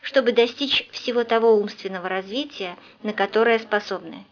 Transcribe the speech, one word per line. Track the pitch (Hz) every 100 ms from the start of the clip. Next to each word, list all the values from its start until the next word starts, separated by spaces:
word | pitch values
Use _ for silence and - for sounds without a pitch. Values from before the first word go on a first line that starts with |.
чтобы | - 277 233
достичь | 220 233 - 277 - -
всего | - - 240
того | 233 226 226 214
умственного | 208 - 196 190 180
развития, | 185 190 226 294 - 185 175 - -
на | 214
которое | 208 196 214 233 226
способны. | 220 208 208 185 170 160 196